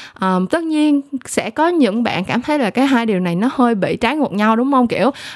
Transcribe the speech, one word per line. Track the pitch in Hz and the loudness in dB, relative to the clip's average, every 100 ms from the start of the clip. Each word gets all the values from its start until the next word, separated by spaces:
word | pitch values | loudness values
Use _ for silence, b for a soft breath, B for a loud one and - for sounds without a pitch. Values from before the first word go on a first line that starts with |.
| B | B
Ờm, | - 190 185 185 | -4 -2 0 0
tất | 320 | -2
nhiên | 330 311 302 285 277 262 - | 0 0 2 2 -2 -10 -6
sẽ | - 208 | -6 -4
có | 247 320 | 0 0
những | 349 233 220 | 2 2 2
bạn | 233 147 | -2 -2
cảm | 185 214 | -2 -2
thấy | 254 302 | -2 0
là | 220 | 0
cái | 240 277 | 0 2
hai | 254 226 | 2 0
điều | 185 | 0
này | 180 175 | 0 0
nó | 240 | 0
hơi | - 240 | 2 2
bị | 220 - - | 2 -2 -2
trái | 233 302 | -2 0
ngược | 262 | -2
nhau, | 202 214 226 | 0 2 2
đúng | 262 | 2
không? | 269 240 | 2 2
Kiểu | - 220 B B | 2 0 B B